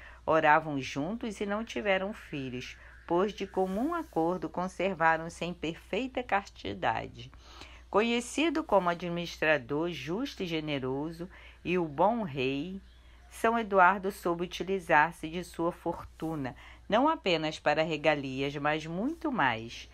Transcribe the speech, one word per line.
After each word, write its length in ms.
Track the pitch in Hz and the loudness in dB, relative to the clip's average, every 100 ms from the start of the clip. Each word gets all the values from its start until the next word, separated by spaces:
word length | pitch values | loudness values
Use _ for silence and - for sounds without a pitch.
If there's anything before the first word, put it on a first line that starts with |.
| - - - | -20 -8 2
oravam 560 | 160 156 151 151 143 | 6 8 6 4 -4
juntos 580 | 131 143 160 233 240 196 | -4 -4 -4 -4 -6 -4
e 60 | 208 | -4
não 180 | 208 | -4
tiveram 480 | 226 240 208 190 196 | -4 -4 2 2 0
filhos, 640 | 226 - 147 131 123 - - - - - | -8 -10 -8 -6 -8 -10 -14 -20 -12 0
pois 240 | 170 202 | 2 2
de 160 | - 196 | -2 -6
comum 460 | 196 190 196 285 | -2 0 0 -2
acordo 560 | 339 320 165 165 180 165 | -2 -4 0 0 0 -4
conservaram-se 960 | - 185 - 190 160 165 160 165 - 170 | -4 -6 -2 -2 2 4 2 -2 -6 -8
em 80 | |
perfeita 680 | 175 151 165 - 190 262 262 | -6 -6 -8 -6 -4 -4 -6
castidade. 1080 | 254 202 - - - 202 139 113 113 117 123 - - - - - - | -2 -2 -4 -12 -10 -4 -2 -2 -6 -12 -18 -18 -20 -20 -20 -20 -2
Conhecido 720 | 196 233 233 233 - 320 294 | 2 2 0 -2 0 2 0
como 280 | 302 202 175 | 2 2 4
administrador 1000 | 175 175 170 170 - 156 151 117 147 175 | -2 -2 -4 -6 0 2 2 2 -2 -2
justo 520 | 151 135 196 269 - | -4 -6 -4 -4 -6
e 40 | 180 | -4
generoso 840 | 160 151 143 127 135 160 165 180 - - - | -4 -2 -2 -2 -4 -6 -8 -12 -14 -20 -10
e 140 | 156 180 | -2 0
o 80 | 160 | 0
bom 380 | 143 190 240 | 2 2 2
rei, 580 | 190 135 131 139 175 190 - - - - - | -4 -2 -2 -2 -6 -10 -14 -20 -20 -20 -20
São 280 | - 226 233 | -2 0 2
Eduardo 540 | 208 196 180 202 190 | 4 8 8 6 -2
soube 320 | - 180 170 | -4 -2 -2
utilizar-se 840 | 175 - 175 196 170 151 160 - 160 | -4 -6 -4 -4 4 4 4 0 -8
de 140 | 175 | -8
sua 280 | 170 - 170 | -8 -2 -2
fortuna, 840 | 170 170 170 - - 160 156 127 139 - - - | -2 -6 -6 -8 -8 -6 -4 -6 -8 -18 -14 0
não 180 | 214 294 | 2 2
apenas 520 | 320 196 160 156 - | 2 0 0 0 -2
para 220 | 151 151 | 0 2
regalias, 720 | 165 151 156 151 135 131 139 143 | 2 2 2 2 0 -4 -4 -2
mas 280 | 147 156 156 | -2 -2 -4
muito 460 | 175 254 330 311 | -4 -4 -4 -4
mais, 580 | 226 135 113 117 - - | 0 2 0 -6 -12 -16